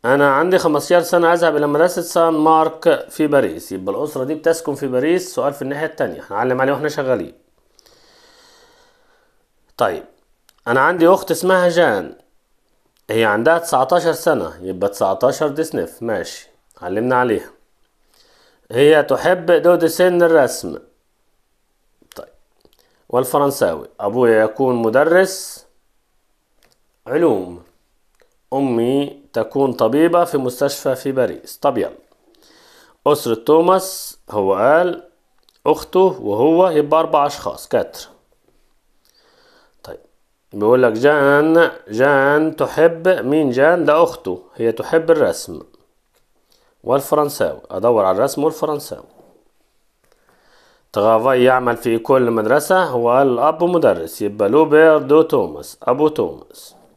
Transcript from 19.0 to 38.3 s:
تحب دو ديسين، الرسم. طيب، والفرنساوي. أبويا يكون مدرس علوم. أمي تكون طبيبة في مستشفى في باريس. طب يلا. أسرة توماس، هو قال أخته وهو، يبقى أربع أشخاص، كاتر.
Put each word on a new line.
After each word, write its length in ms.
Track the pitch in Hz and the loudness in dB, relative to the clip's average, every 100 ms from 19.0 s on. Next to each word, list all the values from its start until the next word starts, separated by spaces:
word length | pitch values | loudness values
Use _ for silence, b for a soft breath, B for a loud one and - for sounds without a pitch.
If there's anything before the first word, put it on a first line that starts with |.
تحب 480 | 147 127 165 185 165 | 2 0 0 0 2
دو 240 | 170 165 | 2 4
ديسين، 480 | 175 160 165 180 175 | 4 0 2 2 4
الرسم. 560 | 170 160 123 - 90 - _ _ _ _ _ _ _ _ _ _ _ _ _ | 4 4 2 -2 -10 -12 _ _ _ _ _ _ _ _ _ _ _ _ _
طيب، 120 | - - _ _ _ _ _ _ _ _ | -20 -20 _ _ _ _ _ _ _ _
والفرنساوي. 800 | 120 135 147 143 139 98 78 - - | -4 -2 0 0 0 -2 -2 -12 -8
أبويا 440 | 104 120 120 110 | -4 0 2 4
يكون 320 | 110 - 131 | 2 0 -2
مدرس 880 | 120 113 123 156 175 190 - - - _ _ _ _ _ _ _ _ _ _ _ _ _ _ - | 0 0 2 4 2 2 -4 -14 -20 _ _ _ _ _ _ _ _ _ _ _ _ _ _ -6
علوم. 560 | 143 165 104 87 87 _ _ _ _ _ _ _ _ _ | 0 0 0 -6 -16 _ _ _ _ _ _ _ _ _
أمي 680 | 135 139 113 120 139 143 - _ | -4 -2 -2 0 -2 -4 -12 _
تكون 400 | 117 110 135 135 | -6 -4 -2 -2
طبيبة 500 | 117 113 139 165 170 | 0 0 2 2 2
في 140 | 170 143 | 0 -2
مستشفى 580 | 127 120 139 - 143 | -6 -4 -4 -4 -6
في 160 | 127 139 | -4 -4
باريس. 460 | 131 113 - - - | -2 -4 -6 -18 -4
طب 200 | 143 120 | -2 -2
يلا. 140 | 87 - _ _ _ b b b b b b b 143 | -6 -8 _ _ _ b b b b b b b -2
أسرة 280 | 147 120 | -2 -2
توماس، 840 | 113 - 156 175 185 185 - - - - | -2 2 2 4 2 -2 -12 -16 -20 -8
هو 240 | 104 95 | -4 -2
قال 500 | 95 120 156 180 - - _ _ _ _ _ 135 | 2 4 4 0 -6 -16 _ _ _ _ _ -2
أخته 520 | 151 - 180 190 127 | -2 0 2 2 0
وهو، 480 | 104 104 143 165 185 | -6 0 2 4 2
يبقى 300 | 151 147 160 | 2 2 0
أربع 260 | 160 156 | 2 0
أشخاص، 420 | 143 - - - - | 0 -4 -10 -12 -4
كاتر. 400 | 117 - - - _ _ | -4 -4 -12 -20 _ _